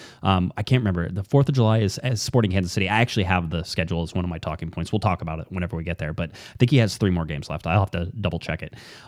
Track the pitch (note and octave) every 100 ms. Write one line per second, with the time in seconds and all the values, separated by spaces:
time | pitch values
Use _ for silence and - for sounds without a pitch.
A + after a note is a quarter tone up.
0 | - - G2 F#2 F2+ - A2 C3 G#2 F2
1 | E2+ F#2+ F#2+ C#3 C#3 C3+ A2 A2 G2+ -
2 | C3 A#2 - B2 G#2 G2 F2 - F#2+ A2
3 | B2 A2+ F2+ F#2 E2+ E2+ D#2+ - E2 F2
4 | E2 F#2 F2+ E2 D#2+ D2+ E2 E2 E2+ A2
5 | G#2+ F2 E2 D#2+ D#2+ F#2 F2 E2+ E2 E2+
6 | D2+ D#2 E2 - - - B2+ C3+ G#2+ -
7 | G2+ F2 D#2 D2 - D2+ E2+ G2 G2 F2
8 | F#2 A2 G2 E2+ - D#2 - - - -